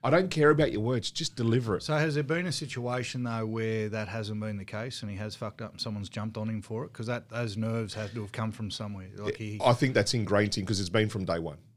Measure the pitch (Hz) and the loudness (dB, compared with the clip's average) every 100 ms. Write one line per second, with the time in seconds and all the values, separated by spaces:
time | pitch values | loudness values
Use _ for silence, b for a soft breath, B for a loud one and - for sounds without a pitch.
0 | 127 165 185 160 151 151 147 104 110 127 | 4 4 4 6 6 8 6 4 0 0
1 | - - 160 - 117 117 117 95 - 156 | -2 -4 -4 0 4 4 4 -2 2 2
2 | 156 147 139 165 180 - 147 131 120 123 | 2 0 0 0 0 -4 -4 -6 -2 -2
3 | 117 127 123 113 110 113 113 110 107 107 | -2 -2 -2 -2 -2 0 0 0 0 -2
4 | 104 113 107 107 110 104 95 107 120 - | -4 -4 -4 -4 -4 -6 -6 -8 -6 -8
5 | 107 95 107 104 110 - 110 - 120 107 | -8 -6 -6 -6 -8 -8 -12 -8 -6 -4
6 | 98 - 107 110 107 110 - 110 147 - | -6 -6 -6 -4 -4 -4 -4 -8 -8 -8
7 | 113 120 - 117 120 101 113 117 107 107 | -4 -4 -4 -4 -4 -2 -2 0 -2 -4
8 | 107 117 104 - 113 107 107 - 104 101 | -6 -6 -8 -4 -4 -4 -8 -6 -8 -8
9 | 92 101 104 - 107 104 127 120 135 127 | -12 -8 -6 -4 -6 2 4 6 6 4
10 | 101 123 101 101 104 - 95 98 92 107 | 4 2 4 4 4 2 0 -2 2 2
11 | 107 104 90 85 82 71 - | 2 0 -2 0 -2 -8 -18